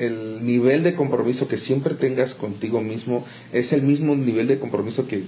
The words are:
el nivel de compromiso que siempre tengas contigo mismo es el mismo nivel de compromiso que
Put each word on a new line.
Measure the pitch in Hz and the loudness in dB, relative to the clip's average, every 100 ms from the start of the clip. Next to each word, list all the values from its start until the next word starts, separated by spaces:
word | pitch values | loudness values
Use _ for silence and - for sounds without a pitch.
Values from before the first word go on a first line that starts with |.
| 120 | -2
el | 113 110 110 120 | -4 -6 -4 0
nivel | 120 127 147 | 4 4 4
de | 175 | 2
compromiso | 170 135 120 117 127 135 | 2 0 2 0 0 -2
que | 110 | -2
siempre | - 135 139 | 0 0 0
tengas | 147 135 127 127 | 0 0 2 -2
contigo | - 104 101 113 117 | -2 -8 -4 -2 -2
mismo | 110 110 123 123 - - - | -2 -6 -2 -4 -4 -16 -4
es | 120 120 | -2 2
el | 147 | 2
mismo | 135 147 156 143 | 4 2 2 2
nivel | 127 113 120 | 2 2 2
de | 135 | 0
compromiso | 120 104 107 110 127 | 0 -2 -2 -2 -2
que | 101 | -4